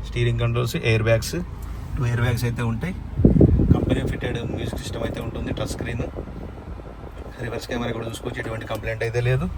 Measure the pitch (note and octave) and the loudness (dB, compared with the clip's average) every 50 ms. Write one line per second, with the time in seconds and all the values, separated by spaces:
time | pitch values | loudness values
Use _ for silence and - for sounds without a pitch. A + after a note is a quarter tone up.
0 | - - - B2 A#2+ A#2+ A#2 A#2 A#2+ A#2 A#2 A#2+ B2 A#2 - - - A#2+ A2+ A2 | -8 -4 0 0 2 2 2 2 2 2 2 2 0 0 -2 0 2 4 4 4
1 | G#2 A2+ A2+ A2+ - - - E3+ F3+ - - - - - - - - - - - | 6 4 4 4 2 0 -2 -4 -4 -4 -8 -10 -8 -8 -8 -8 -8 -6 -2 0
2 | C3 A#2 A#2+ A#2 A#2+ B2 B2 A#2 B2 A#2+ A#2 A#2+ A#2+ A#2 A2+ G#2+ - F3 F#3 - | 0 2 2 2 2 2 2 2 0 0 0 0 0 0 0 0 -2 -4 -4 -6
3 | - - - - - - - - - - - - - - - - - - - - | -8 -4 -2 6 8 8 10 10 8 8 8 6 6 6 6 4 4 2 2 2
4 | - - - - - B2 A#2+ - - - - - - - - - - - - - | 2 -2 -2 -2 -2 -4 -4 -4 -4 -4 -4 -4 -4 -6 -6 -6 -6 -6 -6 -4
5 | - - - - - - - - - - - - G#2+ G#2 - - - - - - | -4 -4 -4 -4 -6 -6 -6 -4 -4 -4 -4 -4 -4 -4 -4 -6 -4 -4 -4 -4
6 | - - - - - - - - - - - - - - - - - - - - | -4 -6 -6 -8 -10 -10 -10 -10 -10 -10 -12 -12 -12 -12 -12 -10 -12 -12 -12 -12
7 | - - - - - - - - A2+ A#2 A2+ A#2+ - - C#3 A#2+ A#2+ A#2+ A#2 A2+ | -14 -14 -12 -12 -12 -12 -10 -8 -6 -6 -6 -6 -6 -4 -4 -2 -2 -2 -4 -4
8 | - A#2 A2+ - - - - - - A#2 A2+ A2 - - A2+ G#2+ G#2+ A2+ A2+ A2 | -6 -6 -8 -6 -6 -6 -6 -6 -6 -6 -6 -6 -6 -6 -6 -4 -4 -4 -2 -2
9 | A#2 A#2 A2+ A#2+ A#2+ B2 B2+ C3 D#3+ F#3 - | -2 0 0 2 2 4 2 2 2 -2 -4